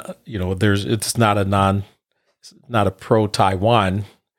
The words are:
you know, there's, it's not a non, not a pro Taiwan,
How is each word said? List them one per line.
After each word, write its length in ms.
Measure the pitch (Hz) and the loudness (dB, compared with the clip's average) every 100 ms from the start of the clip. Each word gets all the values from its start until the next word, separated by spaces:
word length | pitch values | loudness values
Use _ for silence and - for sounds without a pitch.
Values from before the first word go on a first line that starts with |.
| - - - | -4 -14 -12
you 140 | 107 | -6
know, 140 | 92 | -6
there's, 300 | 92 104 101 - | 0 0 0 -2
it's 320 | 110 - 120 | -4 -4 0
not 200 | 110 104 | 2 2
a 80 | 98 | 0
non, 380 | 101 98 98 - _ _ _ _ _ - - - | 2 2 0 -4 _ _ _ _ _ -20 -20 -6
not 200 | 117 98 | -2 -2
a 40 | |
pro 360 | - - 113 104 | -4 0 0 2
Taiwan, 800 | - 98 95 107 117 95 98 101 _ _ | 0 0 2 2 2 2 -2 -6 _ _